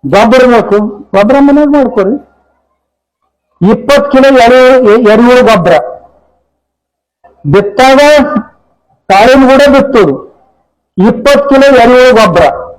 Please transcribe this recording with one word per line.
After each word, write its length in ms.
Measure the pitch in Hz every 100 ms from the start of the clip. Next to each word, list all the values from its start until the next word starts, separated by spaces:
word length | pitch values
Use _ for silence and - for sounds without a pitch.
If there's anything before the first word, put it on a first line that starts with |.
ಗೊಬ್ಬರ 400 | 135 180 226 254 254
ಬೇಕು, 240 | 233 - 202 214 - - 196
ಗೊಬ್ಬರ 220 | 208 277 277
ಮನ್ಯಾಗ 220 | 285 302 294
ಮಾಡ್ಕೊರಿ. 380 | 247 - 190 285 - _ _ _ _ _ _ _ _ _ _ _ _ _
ಇಪ್ಪತ್ತು 480 | 185 - - 285 285
ಕಿಲೋ 160 | 262 277 262 233
ಎರೆ-, 360 | 254 254 262 233 220 214
ಎರೆಹುಳು 300 | 214 240 247 220
ಗೊಬ್ಬರ 240 | 202 170 156 123 - _ _ _ _ _ _ _ _ _ _ _ _ _ _ 143
ಬಿತ್ತಾಗ 460 | 185 202 226 262 269 294 302 294 294 - _ _ _ _ _ -
ಕಾಳಿನ 340 | 190 240 269 262
ಕೂಡ 100 | 269 285 277
ಬಿತ್ತೋದು. 380 | - 240 165 131 - _ _ _ _ _ _ -
ಇಪ್ಪತ್ತು 480 | 202 247 277 277 -
ಕಿಲೋ 160 | 269 277 254
ಎರೆಹುಳು 280 | 233 254 254 226
ಗೊಬ್ಬರ 240 | 208 170 147 - -